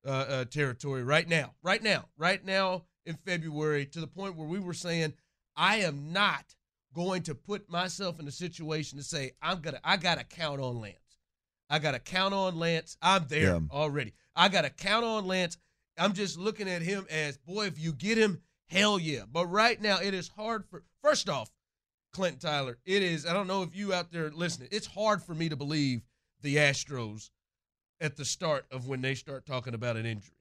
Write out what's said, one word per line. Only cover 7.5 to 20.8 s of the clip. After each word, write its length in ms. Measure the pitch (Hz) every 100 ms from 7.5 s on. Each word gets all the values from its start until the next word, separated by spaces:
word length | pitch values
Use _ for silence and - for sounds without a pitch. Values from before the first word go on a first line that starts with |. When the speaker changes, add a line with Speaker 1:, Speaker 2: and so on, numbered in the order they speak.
| 208 202
Speaker 1:
myself 500 | 170 185 170 190 156
in 80 | 139
a 40 |
situation 680 | - 175 - 156 156 151 135
to 60 |
say, 300 | 135 156 131 -
I'm 180 | 156 185
gonna, 180 | 156 135
I 140 | 160 190
gotta 260 | 180 160
count 360 | - - 160 139
on 180 | 131 120
Lance. 140 | 107 85 _ _ _ _ _ _ _
I 100 | 156
gotta 200 | 151 131
count 340 | - 185 196
on 240 | 196 190 165
Lance. 400 | 165 160 - -
I'm 240 | 170 190 147
there 260 | 147 123 87
Speaker 2:
Yeah. 40 | 78
Speaker 1:
already. 420 | 139 151 143 113 - _ 156
I 140 | 185
gotta 200 | 185 147
count 360 | - 190 214 233
on 220 | 220 185
Lance." 300 | 185 175 - _ _ _ -
I'm 140 | 185
just 240 | 190 196 165
looking 320 | 196 208 190
at 140 | 180
him 240 | 165 196 190
as, 280 | 156 151 135
boy, 280 | - 196 202
if 140 | 151
you 120 | 165
get 280 | 135 190 226
him, 200 | 214 175 _ _ _
hell 320 | 180 208 202
yeah. 240 | 160 135 101
But 160 | 147 175
right 340 | 190 226 233
now, 160 | 208 190
it 140 | 196
is 140 | 190 170
hard 360 | - 214 226 -
for, 140 | -